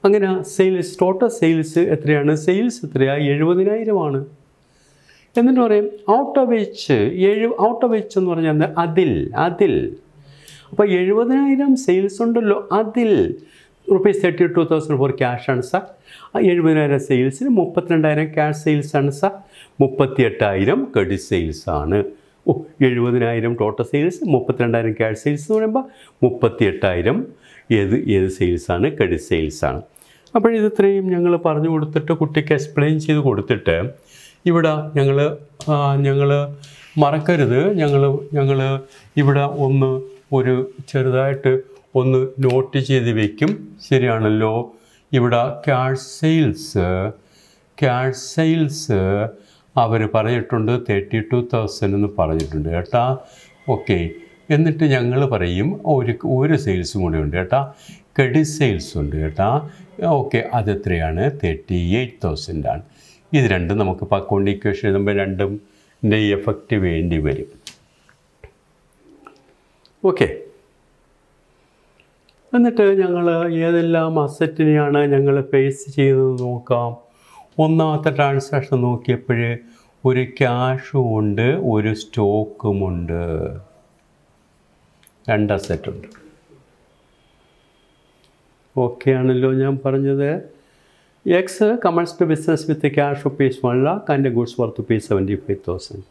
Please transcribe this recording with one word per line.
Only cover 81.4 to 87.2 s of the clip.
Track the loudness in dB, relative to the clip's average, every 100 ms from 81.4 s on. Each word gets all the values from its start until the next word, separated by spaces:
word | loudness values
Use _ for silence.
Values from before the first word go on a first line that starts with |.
| 0 0 0
ഒരു | 0 0 -4
സ്റ്റോക്കും | -6 0 0 0 -4 -6 -4 -2 -2
ഉണ്ട്, | -4 -6 -6 -4 -4 -6 -10 -18 _ _ _ _ _ _ _ _ _ _ _ _ _ _ _ -4
രണ്ട് | -2 0 -2
അസറ്റ് | -4 -8 -8
ഉണ്ട്. | -14 -18 -20 -20 _ _ -20 _ _ _ _ _ _